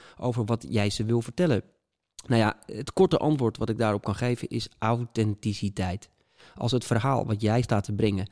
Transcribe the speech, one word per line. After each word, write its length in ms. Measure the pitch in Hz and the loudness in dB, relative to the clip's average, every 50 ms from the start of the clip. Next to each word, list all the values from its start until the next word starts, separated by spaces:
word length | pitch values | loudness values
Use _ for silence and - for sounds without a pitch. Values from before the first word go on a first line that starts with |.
| - - - - | -20 -20 -12 -6
over 260 | - 127 113 123 110 | -4 -4 -2 -2 -2
wat 220 | 110 117 117 - 64 | -2 -2 -4 -2 -2
jij 220 | 110 107 101 104 | 0 2 2 2
ze 140 | - - 110 | 0 -2 0
wil 160 | 110 117 117 | 0 0 0
vertellen? 420 | 113 - - - 180 165 117 95 - _ _ _ _ _ _ _ _ _ _ - - | -2 -2 -2 0 2 2 2 0 -2 _ _ _ _ _ _ _ _ _ _ -12 -2
Nou 140 | - 123 113 | 2 2 4
ja, 160 | 107 104 - - - | 4 2 0 -4 -10
het 260 | - - 107 135 - | -12 -12 -10 -10 -2
korte 260 | - - 190 180 - - | 2 4 4 4 4 2
antwoord 380 | - 156 151 135 123 110 - | 2 2 2 2 0 0 -2
wat 120 | - 110 117 | -2 -4 -4
ik 100 | 107 113 | 0 0
daarop 260 | 113 107 104 104 - | 0 0 0 0 -2
kan 100 | 110 98 | -4 -2
geven 340 | - 123 123 123 - - - | -2 -2 -2 -2 -2 -4 -6
is 200 | - 117 - - - _ | -6 -6 -6 -8 -6 _
authenticiteit. 1300 | 113 110 120 120 120 - - 113 110 107 101 - - 107 101 - 110 98 - - 92 90 90 107 - - _ _ _ _ _ _ - - - | 0 0 0 0 -2 -4 -2 0 0 0 -2 -2 -4 -4 -4 -2 -4 -4 -4 -4 -4 -4 -4 -6 -10 -16 _ _ _ _ _ _ -20 -20 -8
Als 180 | - - 117 | -4 -2 0
het 120 | 127 120 - | 0 -2 0
verhaal 420 | - 117 113 - 139 135 113 - | 0 0 0 2 0 0 0 0
wat 140 | 117 107 104 | -2 -2 0
jij 220 | 110 104 110 123 | 2 2 2 2
staat 220 | 123 - 117 104 - | 2 2 0 0 0
te 80 | - | -2
brengen 360 | 104 101 110 104 101 95 98 - | 0 0 2 2 0 0 -4 -6